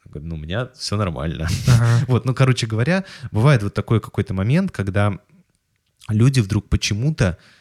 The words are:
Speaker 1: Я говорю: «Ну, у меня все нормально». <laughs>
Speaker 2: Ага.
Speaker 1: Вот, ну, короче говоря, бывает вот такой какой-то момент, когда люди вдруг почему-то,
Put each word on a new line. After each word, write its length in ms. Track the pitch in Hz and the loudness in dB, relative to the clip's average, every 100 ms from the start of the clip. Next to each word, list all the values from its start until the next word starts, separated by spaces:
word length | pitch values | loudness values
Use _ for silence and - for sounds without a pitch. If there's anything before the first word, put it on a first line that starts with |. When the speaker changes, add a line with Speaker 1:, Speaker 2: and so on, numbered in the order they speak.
Speaker 1:
Я 60 | - | -16
говорю: 140 | 76 80 | -14 -10
«Ну, 60 | 80 | -10
у 20 | |
меня 300 | 76 101 123 - | -8 -6 -8 -10
все 200 | - 104 | -6 -4
нормально». 520 | 95 65 82 - 80 | -2 -4 -6 -4 -4
<laughs> 180 | 101 - | 0 4
Speaker 2:
Ага. 360 | 120 117 117 - | 4 4 2 2
Speaker 1:
Вот, 180 | 120 | 0
ну, 100 | 131 | 0
короче 340 | 120 131 123 110 | 2 2 2 -2
говоря, 360 | 110 127 190 190 - 131 | -2 0 -2 -4 -12 -6
бывает 320 | 107 135 127 | 2 4 4
вот 100 | 101 | 2
такой 260 | - - 110 | -4 0 0
какой-то 320 | - - - | 0 -6 -4
момент, 380 | 95 104 160 196 | -2 0 0 0
когда 480 | - 98 101 104 90 _ _ _ _ _ _ _ _ - | -4 -2 0 0 -2 _ _ _ _ _ _ _ _ -2
люди 300 | 107 127 131 | 2 4 2
вдруг 300 | 98 104 - | 0 -2 -2
почему-то, 680 | - - 104 143 156 95 85 _ _ | -4 -2 -2 -2 0 -2 -2 _ _